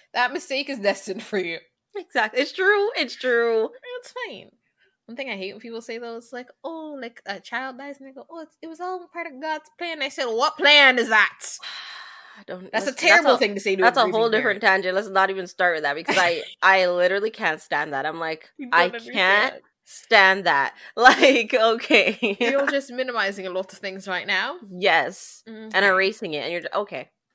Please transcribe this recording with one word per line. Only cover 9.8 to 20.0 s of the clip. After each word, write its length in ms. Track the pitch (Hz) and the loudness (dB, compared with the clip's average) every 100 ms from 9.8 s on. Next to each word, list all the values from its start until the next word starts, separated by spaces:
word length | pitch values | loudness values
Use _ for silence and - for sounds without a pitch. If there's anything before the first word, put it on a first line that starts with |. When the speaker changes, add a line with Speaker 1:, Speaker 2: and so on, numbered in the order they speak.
| 339 311 | -10 -6
Speaker 1:
I 60 | 277 | -8
said, 180 | - 254 | -6 -4
"What 300 | 226 294 - | 0 0 2
plan 420 | 285 294 277 247 | 6 8 8 6
is 100 | 226 | 2
that?" 320 | 214 196 - - - | 4 2 -2 -8 -8
Speaker 2:
<sighs> 800 | - - - - - - - 214 | -12 -16 -16 -18 -20 -20 -20 -20
I 40 | - | -14
don't, 240 | 185 190 | -14 -6
Speaker 1:
That's 120 | 220 277 | -4 -4
a 40 | |
Speaker 2:
let's, 100 | 262 | 0
Speaker 1:
terrible 280 | 330 330 302 | 4 6 6
Speaker 2:
that's 100 | 247 | 2
a, 40 | 214 | 2
Speaker 1:
thing 80 | |
to 60 | 196 | -2
say 160 | 202 190 | -2 2
to 60 | |
a 20 | 226 | 4
Speaker 2:
that's 120 | 254 | 4
a 40 | |
Speaker 1:
grieving 160 | 214 220 | 2 2
Speaker 2:
whole 100 | 233 | 2
different 300 | 214 226 202 | 2 0 2
Speaker 1:
parent. 220 | 208 190 | 2 2
Speaker 2:
tangent. 100 | 185 | 0
Let's 140 | 190 214 | -4 0
not 220 | 190 190 | 2 2
even 160 | 190 175 | 0 -8
start 280 | - 180 160 | 0 0 2
with 60 | |
that 120 | 147 | -2
because 220 | 147 160 - | -4 -2 2
I, 240 | 175 156 - | 2 0 -6
Speaker 1:
<laughs> 100 | - | 0
Speaker 2:
I 240 | 185 190 180 | 4 6 4
literally 440 | 175 180 196 214 | 2 2 2 -2
can't 300 | 220 170 156 | -4 -4 -4
stand 320 | - 151 156 | -4 -4 -2
that. 140 | 139 147 | -4 -4
I'm 120 | 165 | -6
like, 280 | 160 160 - - | -8 -8 -14 -14
Speaker 1:
You 120 | 254 | 0
Speaker 2:
"I 160 | 165 180 | 4 4
Speaker 1:
don't 120 | 233 233 | 0 -6
Speaker 2:
can't 420 | 240 185 202 262 | 0 4 4 2
Speaker 1:
understand. 80 | - _ _ | -4 _ _
Speaker 2:
stand 600 | - - | -20 -12